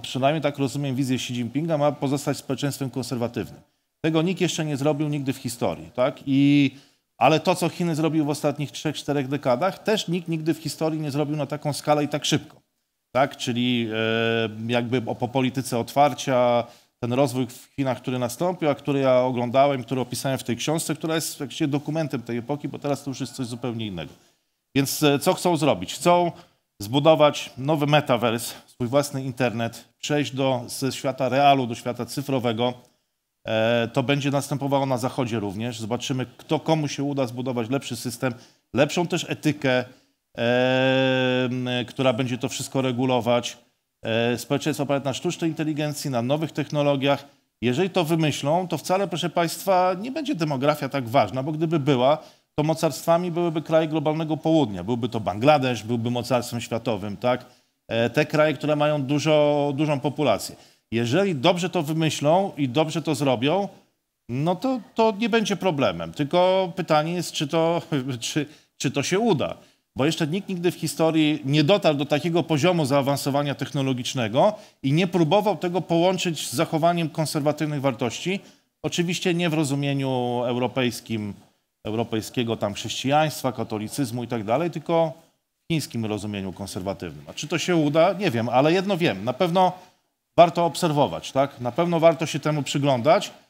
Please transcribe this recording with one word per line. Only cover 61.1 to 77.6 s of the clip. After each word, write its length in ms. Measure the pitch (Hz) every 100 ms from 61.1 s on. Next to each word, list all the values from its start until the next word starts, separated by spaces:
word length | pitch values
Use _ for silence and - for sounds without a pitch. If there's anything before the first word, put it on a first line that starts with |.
| 147 202
dobrze 360 | 151 160 185 180
to 120 | 180
wymyślą 680 | 147 160 160 - 143 175 196 -
i 120 | 139
dobrze 340 | 120 160 160
to 120 | 156
zrobią, 540 | 131 139 120 131 180 196 - _ _ _ _ -
no 280 | 123 156 185
to, 240 | 262 254 -
to 180 | - 226 196
nie 100 | 226
będzie 280 | 226 196 196
problemem. 560 | 190 147 113 85 82
Tylko 600 | 85 147 175 180 190 185 175
pytanie 360 | 175 151 156
jest, 180 | 175 -
czy 160 | - 147
to, 340 | 165 165 170 - 147
<laughs> 240 | 127 123
czy, 260 | - 160 143 - _ -
czy 140 | 143
to 120 | 143
się 160 | 131 185
uda. 380 | 233 160 90 - - _ _ -
Bo 80 |
jeszcze 220 | 139 165 156
nikt 220 | 185 196
nigdy 220 | 185 175
w 40 |
historii 680 | 165 160 - 160 156 151 151
nie 200 | 131 147
dotarł 340 | 151 202 175 143
do 80 | 147
takiego 360 | 147 170 170
poziomu 420 | 160 156 160 175
zaawansowania 720 | 139 143 131 139 147 135 143
technologicznego 1000 | 127 135 147 135 127 120 135 110 123 196 214 - _
i 100 | 135
nie 140 | 151 190
próbował 500 | 180 156 196 208 180
tego 240 | 180 180
połączyć 680 | 160 170 175 190 180 147 -
z 40 |
zachowaniem 560 | 120 160 160 170 175 160
konserwatywnych 720 | - - 160 143 147